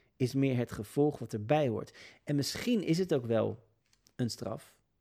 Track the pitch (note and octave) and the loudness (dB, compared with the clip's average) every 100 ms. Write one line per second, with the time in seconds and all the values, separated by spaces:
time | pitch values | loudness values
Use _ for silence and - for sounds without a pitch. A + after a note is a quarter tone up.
0 | _ _ B2+ C3+ C#3 B2 A#2 - G2+ C#3+ | _ _ 0 2 2 2 -2 -6 -4 2
1 | D3 C#3+ A#2 A2 G#2+ D3+ C3+ G#2+ - - | 2 0 -6 -6 2 2 2 0 -6 -14
2 | - - - D3 C#3 - A#3+ A3+ D#3+ E3 | -20 -14 -2 0 0 -4 0 0 2 0
3 | F3+ D3 A#2 A2+ G#2 G#2 _ _ _ _ | 2 0 2 2 0 -4 _ _ _ _
4 | _ - A#2+ - G2 B2 - _ _ _ | _ -4 -4 -2 -8 -8 -12 _ _ _